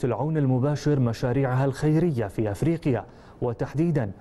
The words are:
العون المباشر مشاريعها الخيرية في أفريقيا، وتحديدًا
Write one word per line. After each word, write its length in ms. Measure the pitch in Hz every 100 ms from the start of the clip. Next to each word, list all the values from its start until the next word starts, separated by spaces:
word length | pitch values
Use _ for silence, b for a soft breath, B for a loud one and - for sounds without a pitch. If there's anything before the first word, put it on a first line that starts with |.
العون 320 | 131 107 147 156
المباشر 640 | 135 127 139 147 147 143
مشاريعها 640 | 120 113 127 131 135 127
الخيرية 640 | 139 127 151 156 175 123 104
في 240 | - 107
أفريقيا، 540 | 98 139 165 156 110 98 B B B
وتحديدًا 680 | 123 113 131 139 170 151 104 -